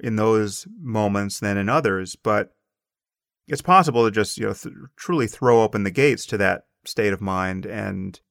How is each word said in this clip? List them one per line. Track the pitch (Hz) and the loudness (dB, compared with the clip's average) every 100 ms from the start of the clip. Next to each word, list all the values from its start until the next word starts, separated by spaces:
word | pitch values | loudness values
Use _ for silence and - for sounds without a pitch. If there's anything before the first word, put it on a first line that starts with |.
in | 117 107 | -4 0
those | 110 110 107 98 190 226 | 4 2 2 -6 -14 -14
moments | 143 110 104 101 101 - | -6 -2 0 0 -4 -4
than | 104 101 | -2 -2
in | 98 | 0
others. | 139 113 95 92 - | 0 0 -2 -6 -6
But | 113 104 98 _ _ _ _ _ _ _ _ _ _ | 0 0 -2 _ _ _ _ _ _ _ _ _ _
it's | - | -8
possible | - 185 151 120 113 | 4 6 6 4 4
to | |
just, | 107 101 - | 2 -2 -2
you | 107 | -6
know, | |
th-, | 98 - - - _ | -6 -12 -16 -20 _
truly | - 175 113 | -4 -2 -2
throw | - 127 117 | 0 4 6
open | 110 107 | 4 2
the | 98 | -2
gates | 90 143 120 - | 2 2 2 -4
to | 104 | 0
that | 98 92 _ _ - | 0 0 _ _ -10
state | - 104 | -2 0
of | 95 | 0
mind. | 98 95 92 95 95 | -4 -4 -4 -6 -8
And | 107 101 95 95 - _ | -8 -8 -8 -10 -12 _